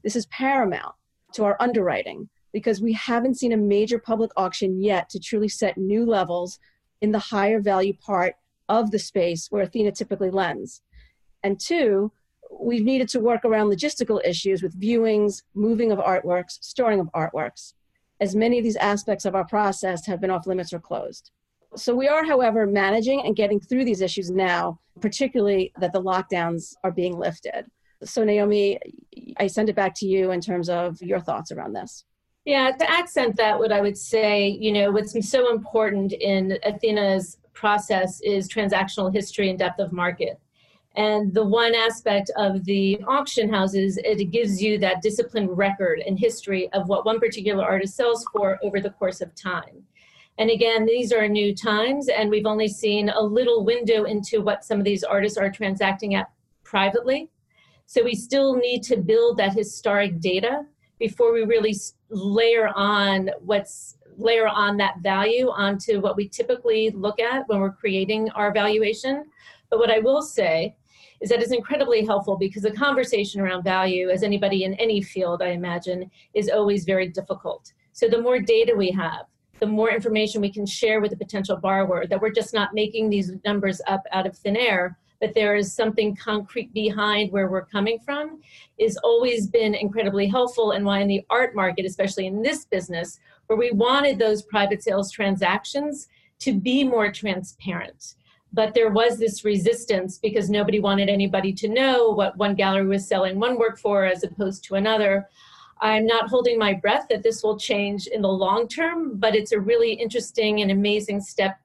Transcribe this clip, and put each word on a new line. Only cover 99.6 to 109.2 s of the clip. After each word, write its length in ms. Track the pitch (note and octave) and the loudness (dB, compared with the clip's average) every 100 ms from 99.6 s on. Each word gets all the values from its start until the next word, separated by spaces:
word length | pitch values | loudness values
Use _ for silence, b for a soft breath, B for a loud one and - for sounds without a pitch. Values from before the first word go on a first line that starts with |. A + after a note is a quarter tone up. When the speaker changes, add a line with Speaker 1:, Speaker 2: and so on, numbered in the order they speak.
| F3+ A#3 - G3 F#3 - | 2 0 0 -2 -2 -4
Speaker 2:
because 320 | G#3+ G#3 F#3 | -2 0 0
nobody 300 | G#3 G3+ G#3 | 0 2 0
wanted 280 | G3+ G3 G3 | 2 2 2
anybody 440 | G3+ G3 F#3+ F#3+ | 2 0 0 -2
to 140 | G3 G#3+ | -2 -2
know 420 | A#3 C4+ B3 A#3 | 2 2 4 4
what 260 | G3+ F#3+ F3+ | 2 0 0
one 180 | G3+ | -2
gallery 320 | G3 G3 G3 G3 | 2 2 2 2
was 220 | G3 F#3+ | 0 0
selling 300 | F#3+ F#3 F#3+ | 0 0 0
one 200 | A#3+ B3 | -2 0
work 200 | A3+ - | 0 0
for 260 | G#3+ G3+ | 0 2
as 200 | F#3+ F3+ | 2 0
opposed 400 | G3 - G3 G3 | -4 -4 -6 -6
to 100 | - | -4
another. 540 | G3 G#3 A3 G3+ G3 G3 B B B B _ | -2 2 2 2 0 -2 B B B B _
I'm 260 | A3 G#3+ A3 | 0 2 2
not 220 | A3+ G3+ | 2 2
holding 280 | B3+ A#3+ A#3 | 2 2 2
my 160 | G#3 | 2
breath 340 | G3 G3+ C4 D4 | 2 2 0 0
that 140 | G#3+ | 0
this 180 | A3+ A3 | 0 0
will 160 | G#3+ G#3 | -2 -2
change 480 | - G3+ G3+ G3+ - | -2 -2 -2 -4 -6
in 160 | A3 | -2
the 60 | G3 | 0
long 400 | F#3+ F#3+ G#3 A#3 | 0 2 0 -2
term, 500 | D4+ E4 E4+ D#4 | -2 -2 -2 -6
but 160 | G#3 | 0